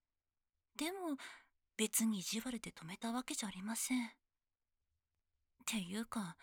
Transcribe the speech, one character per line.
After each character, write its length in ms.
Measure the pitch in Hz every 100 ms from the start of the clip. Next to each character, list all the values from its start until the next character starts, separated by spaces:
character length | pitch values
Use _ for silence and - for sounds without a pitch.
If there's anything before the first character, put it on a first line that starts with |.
| _ _ _ _ _ _ _ -
で 160 | 311
も、 240 | 392 349 277 - - - _ _ -
別 280 | 220 -
に 160 | 226 208
意 20 |
地 180 | 170 214
悪 200 | 254 233
で 100 | -
止 140 | -
め 120 | 160 190
た 160 | 233
わ 100 | 240
け 120 | -
じ 100 | 294
ゃ 40 | 202
あ 40 |
り 100 | 190
ま 140 | 202 226
せ 180 | -
ん。 120 | 254 226
っ 40 | - _ _ _ _ _ _ _ _ _ _ _ _ _ _ -
て 120 | 226
い 200 | 175 202
う 80 | 233
か、 300 | 233 180 -